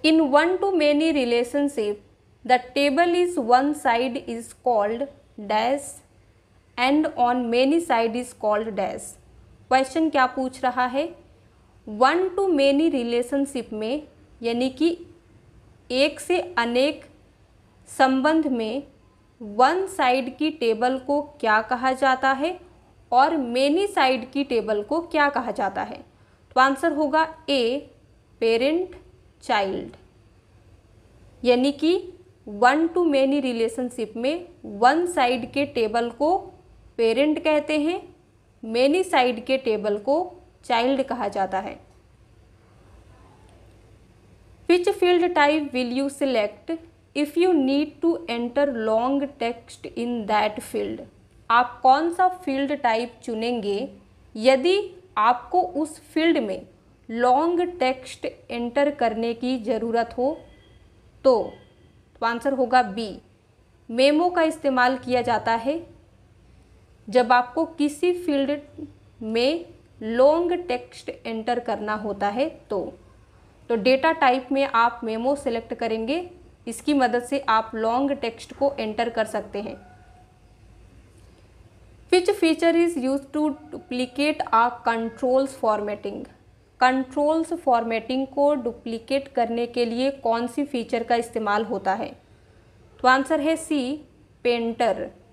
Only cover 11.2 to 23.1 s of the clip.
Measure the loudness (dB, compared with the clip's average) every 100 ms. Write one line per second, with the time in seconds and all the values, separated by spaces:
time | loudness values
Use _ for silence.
11.2 | -20 _ _ _ _ _ -14 2 4 4
12.2 | 0 0 2 4 4 4 2 0 0 -2
13.2 | 0 -2 -2 -4 -8 -6 -4 -6 -8 _
14.2 | -20 -8 -4 -2 -2 0 0 0 -12 -20
15.2 | _ -20 _ -20 _ _ _ 0 0 0
16.2 | -4 -2 -2 -4 0 2 0 -2 -16 -20
17.2 | _ _ _ _ _ _ -18 2 2 4
18.2 | 2 2 0 -2 -2 -6 -10 _ _ _
19.2 | _ _ -10 2 4 4 -4 0 2 2
20.2 | -2 -4 -4 0 -2 0 0 -2 -2 -2
21.2 | -2 -4 0 0 0 -2 -2 0 2 2
22.2 | 2 0 -2 -6 -14 -20 _ _ _